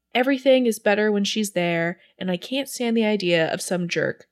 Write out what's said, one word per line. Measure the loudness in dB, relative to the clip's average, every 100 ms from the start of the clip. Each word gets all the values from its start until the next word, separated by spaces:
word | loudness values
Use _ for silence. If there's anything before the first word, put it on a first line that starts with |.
| _
Everything | 0 0 2 4 4 4
is | 0
better | 0 2 2
when | 0 0
she's | -2 -2
there, | -2 -2 0 -2 -6 _ -10
and | -6
I | -6
can't | -4 -6 -6
stand | -4 -2 0
the | 2
idea | 0 2 2 0
of | -2
some | -4 -4 -2
jerk | -2 -4 -6 -14